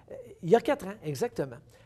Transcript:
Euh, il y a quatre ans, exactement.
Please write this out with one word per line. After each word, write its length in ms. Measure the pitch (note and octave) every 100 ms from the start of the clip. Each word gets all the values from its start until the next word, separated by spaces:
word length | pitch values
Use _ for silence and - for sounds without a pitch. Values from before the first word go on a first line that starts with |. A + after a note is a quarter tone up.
| -
Euh, 60 | - - -
il 80 | E3
y 60 | A3+
a 60 |
quatre 260 | A#3+ C#4+ F#3
ans, 80 | G#3
exactement. 540 | D3+ C3+ A#3 - C#3 A#2 - -